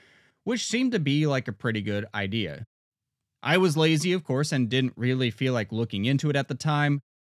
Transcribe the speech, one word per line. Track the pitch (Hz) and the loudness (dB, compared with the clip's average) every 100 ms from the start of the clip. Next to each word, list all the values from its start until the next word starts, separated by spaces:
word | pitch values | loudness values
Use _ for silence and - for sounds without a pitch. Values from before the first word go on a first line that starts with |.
| _ _ _ _ | _ _ _ _
which | 202 240 - | -6 -4 -2
seemed | 240 262 | 0 0
to | 220 | 0
be | 139 147 151 | 2 2 2
like | 131 123 | 0 -2
a | |
pretty | 101 120 110 | -6 -4 -2
good | 104 104 104 | -2 -4 -4
idea. | 101 98 110 87 71 - _ _ _ _ _ _ - | -6 -4 -2 -4 -6 -14 _ _ _ _ _ _ -8
I | 123 185 | 0 4
was | 185 151 | 4 4
lazy, | 160 156 180 | 4 4 2
of | 180 - | -2 0
course, | 131 151 | -2 0
and | 139 113 | 0 0
didn't | 131 131 - | 0 0 -2
really | 123 131 123 | -2 0 0
feel | - 131 | 0 -2
like | 120 104 | -2 -2
looking | 110 117 101 | -2 -2 -2
into | 117 139 151 | 0 0 0
it | 143 | 0
at | - | -2
the | 135 | -4
time. | 156 147 147 143 - _ | -2 0 2 0 -6 _